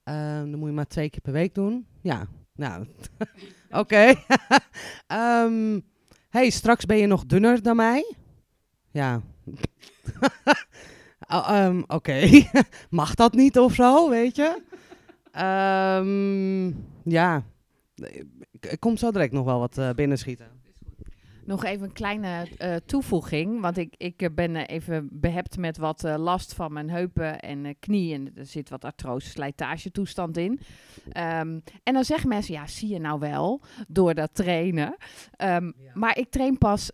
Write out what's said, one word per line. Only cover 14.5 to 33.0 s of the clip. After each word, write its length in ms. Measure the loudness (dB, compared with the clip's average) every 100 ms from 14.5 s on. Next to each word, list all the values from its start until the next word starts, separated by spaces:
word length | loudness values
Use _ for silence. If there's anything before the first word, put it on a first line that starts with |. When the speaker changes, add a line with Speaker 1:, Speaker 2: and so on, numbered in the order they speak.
| -2 -10 -20 -20 -20 _ -20 _
Speaker 1:
Ehm, 1400 | -6 -2 0 2 2 2 0 0 0 0 0 -2 -2 -4 -6 -12 -10 0
ja. 340 | 2 2 0 -4 _ _ _ _ -18 -16 -16 -20 -20 -20
Ik, 140 | -16 -12
ik 100 | -4
kom 180 | -2 -2
zo 140 | -2
direct 220 | 0 -2
nog 120 | -2
wel 140 | -2 -2
wat, 180 | -4 -4
eh, 120 | -4
binnenschieten. 640 | -2 -2 -2 -6 -14 -18 -20 _ _ -20 -20 -20 -20 _ -18
Speaker 2:
Nog 180 | -8 -6
even 200 | -6 -6
een 80 | -10
kleine, 540 | -8 -6 -6 -6 -8 -10 -8
eh, 180 | -6
toevoeging, 880 | -6 -4 -4 -2 -4 -2 -4 -4 -4
want 160 | -4 -4
ik, 160 | -8 -8
ik, 240 | -12 -6
eh, 80 | -4
ben, 220 | -2 -4
eh, 200 | -4 -8
even 320 | -10 -6 -6 -6
behept 460 | -4 -4 -4 -8 -8
met 200 | -8 -6
wat, 260 | -6 -6
eh, 120 | -6 -4
last 360 | -2 -4 -6
van 200 | -10 -10
mijn 160 | -8 -8
heupen 500 | -6 -4 -4 -6 -8
en, 260 | -12 -12
eh, 80 | -12 -10
knie 340 | -2 -2 -2
en 220 | -6 -12
er 100 | -16
zit 240 | -14 -14 -12
wat 140 | -14
artrose, 440 | -14 -12 -10 -10 -10
slijtagetoestand 1080 | -10 -10 -8 -10 -10 -10 -8 -8 -6 -6 -4
in. 220 | -4 -6 -10 -20 -20 -20 -14
Ehm, 500 | -8 -6 -6 -6 -10 -14 -8
en 100 | -2
dan 100 | 0
zeggen 260 | 0 -2 -2
mensen: 240 | -2 -6
"Ja, 140 | -10 -12
zie 220 | -10 -8
je 100 |
nou 200 | -6